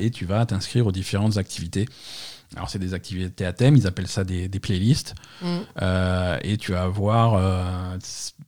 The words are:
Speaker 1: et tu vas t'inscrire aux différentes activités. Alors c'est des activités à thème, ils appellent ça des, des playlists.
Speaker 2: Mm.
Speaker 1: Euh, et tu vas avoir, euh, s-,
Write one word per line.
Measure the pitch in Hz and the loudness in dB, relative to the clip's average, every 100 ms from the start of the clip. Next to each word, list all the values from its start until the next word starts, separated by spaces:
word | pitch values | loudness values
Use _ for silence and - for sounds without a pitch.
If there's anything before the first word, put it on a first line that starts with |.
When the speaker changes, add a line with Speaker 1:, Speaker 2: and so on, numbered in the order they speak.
Speaker 1:
et | 110 | 0
tu | - 90 | -2 -2
vas | 104 117 | 0 2
t'inscrire | 95 - 123 110 | 0 0 2 2
aux | |
différentes | 95 98 98 107 104 | 0 -2 0 2 0
activités. | 95 - 85 95 117 - - - - - _ - | -2 -6 -6 -4 -4 -6 -18 -16 -16 -18 _ -10
Alors | 87 | -8
c'est | 98 | -4
des | 92 | -4
activités | 92 - 92 92 - 92 | -6 -6 -6 -6 -4 -4
à | |
thème, | - 123 147 | 4 8 8
ils | 98 | 6
appellent | 95 90 | 0 -2
ça | - 92 | -2 -2
des, | 90 92 | -2 -2
des | 98 | -4
playlists. | - 92 107 156 - - - - | -2 2 4 2 -2 -14 -18 -8
Speaker 2:
Mm. | 175 175 208 - | -4 -4 -6 -2
Speaker 1:
Euh, | 92 92 92 92 90 82 | 0 2 2 0 0 -2
et | 90 104 | -2 -2
tu | - | -2
vas | 90 | -2
avoir, | 92 101 101 117 117 101 | 0 0 2 4 4 4
euh, | 95 92 90 90 92 92 | 4 2 -2 -4 -4 -8
s-, | - - - - | -10 -10 -12 -12